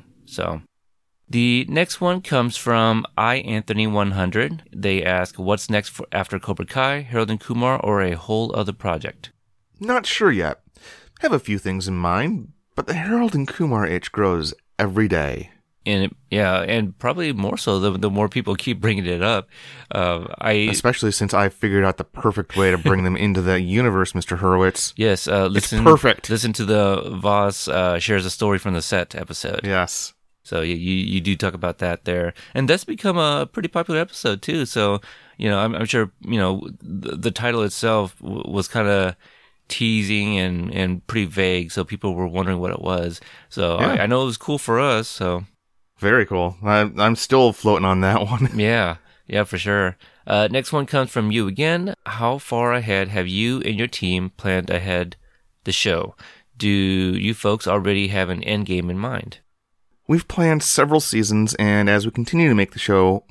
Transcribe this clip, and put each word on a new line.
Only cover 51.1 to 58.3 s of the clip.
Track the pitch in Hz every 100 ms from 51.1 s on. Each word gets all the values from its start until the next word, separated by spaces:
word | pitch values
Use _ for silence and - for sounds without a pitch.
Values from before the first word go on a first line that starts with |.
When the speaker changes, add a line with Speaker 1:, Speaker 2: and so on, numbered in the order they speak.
Speaker 1:
from | 123 107
you | 110 98
again. | 98 156 170 185 -
"How | - 110 117 139
far | - 117 120
ahead | 120 110 98 98
have | 101 90
you | 95 117 131
and | - 107
your | 123
team | - 92 92 92 -
planned | 101 92 90
ahead | 90 95 90 87 - - _ _ _
the | -
show? | - 104 85 - - - - _ -
Do | 104
you | 101 95 95 92 92 98
folks | 110 104 110 -
already | 101 98 101 98
have | 98
an | 92